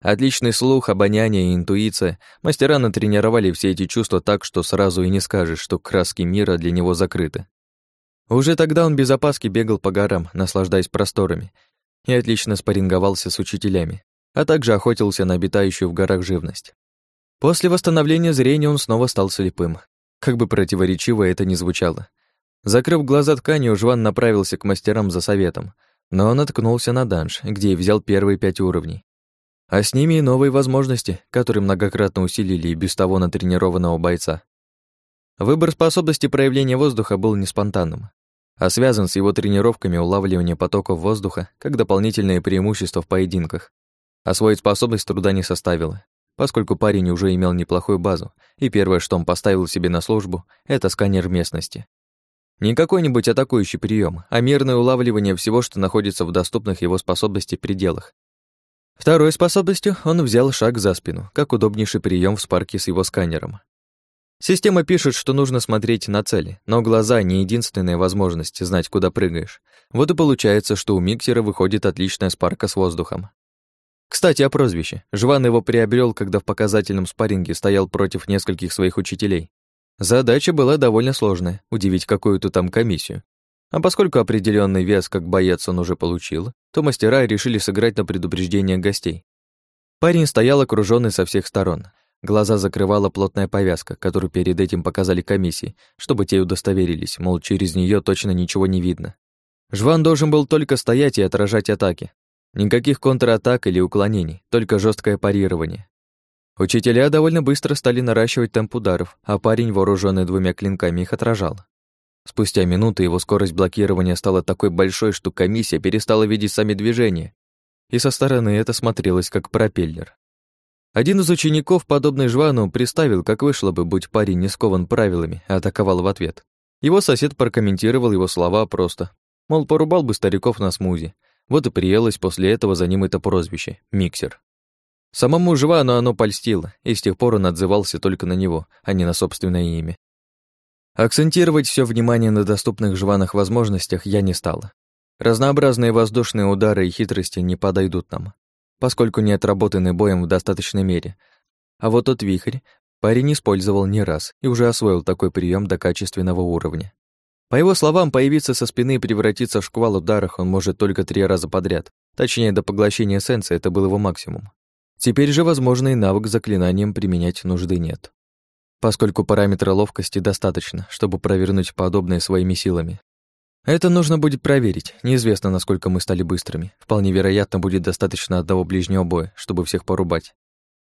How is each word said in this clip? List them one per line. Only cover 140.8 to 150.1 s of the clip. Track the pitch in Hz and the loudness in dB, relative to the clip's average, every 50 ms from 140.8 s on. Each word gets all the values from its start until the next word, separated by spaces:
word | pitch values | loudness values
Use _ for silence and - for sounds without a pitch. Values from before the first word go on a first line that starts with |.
| _ _ _ | _ _ _
Акцентировать | - 113 113 - - 156 160 - 180 175 170 151 151 131 | 0 0 2 2 2 2 2 4 4 2 4 2 2 0
все | - - 139 131 | 0 0 0 0
внимание | 113 113 117 113 117 120 117 113 110 | 0 0 0 2 2 2 2 2 4
на | 107 104 101 | 2 2 2
доступных | 98 104 98 - 120 101 - 107 101 95 | 2 0 0 0 -4 -2 -2 -2 -2 0
Жванах | 92 98 98 101 98 95 - - | 0 0 2 2 2 0 0 0
возможностях | 101 98 92 113 120 117 104 98 90 - - 90 87 - | 0 0 2 0 0 0 0 0 -2 -2 -4 -4 -6 -2
я | 101 101 101 | -2 0 2
не | 98 95 87 | 2 0 -2
стал. | - - 87 - - - 101 - _ _ _ _ _ _ _ _ _ | -2 -4 -4 -6 -6 -10 -16 -20 _ _ _ _ _ _ _ _ _
Разнообразные | - 117 113 110 135 139 139 143 143 135 120 117 120 117 110 | 0 2 2 4 2 2 4 4 4 4 4 2 2 2 4
воздушные | 117 113 107 107 123 113 - - 110 101 | 4 2 2 2 0 -2 0 -2 0 0
удары | 98 101 98 110 107 101 98 92 | 0 2 2 2 2 2 2 0
и | 90 | 0
хитрости | - - 110 - 95 95 87 - - 92 | 0 -2 -4 -2 -2 -4 -4 -4 -4 -2
не | 90 90 90 | -2 -2 -2
подойдут | - - 98 90 95 95 92 87 90 - _ | 0 -2 0 0 0 0 0 -2 -4 -6 _
нам, | 85 87 87 101 - _ _ _ _ _ _ _ _ | -10 -10 -10 -12 -14 _ _ _ _ _ _ _ _
поскольку | _ 131 123 - - 120 110 - 113 | _ -4 -2 0 0 0 0 2 0
не | 107 104 | 2 2
отработаны | 101 92 - 107 101 95 107 98 - 95 92 92 87 | 2 2 2 0 2 2 0 0 0 0 0 0 2
боем | 87 104 101 | 2 2 2